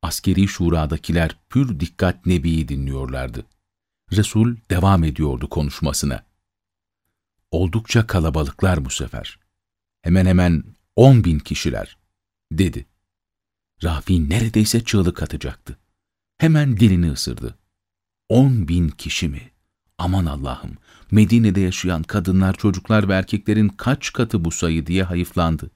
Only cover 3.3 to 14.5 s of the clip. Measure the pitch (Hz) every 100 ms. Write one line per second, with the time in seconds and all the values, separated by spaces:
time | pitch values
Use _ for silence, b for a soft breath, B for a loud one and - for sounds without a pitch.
3.3 | 62 - _ _ _ _ _ _ 92 104
4.3 | 107 113 120 _ 87 92 95 80 69 76
5.3 | 64 67 - 73 - 73 71 73 58 _
6.3 | _ _ _ _ _ _ _ _ _ _
7.3 | _ _ 80 92 110 110 120 113 95 80
8.3 | 78 73 - 95 85 64 - 60 57 50
9.3 | - _ _ _ _ _ _ 82 90 92
10.3 | 90 90 82 - - _ - 127 131 90
11.3 | 76 - - - 58 50 - _ _ _
12.3 | _ _ 80 95 - - _ _ _ _
13.3 | _ _ _ _ _ 85 76 - 90 73
14.3 | 95 113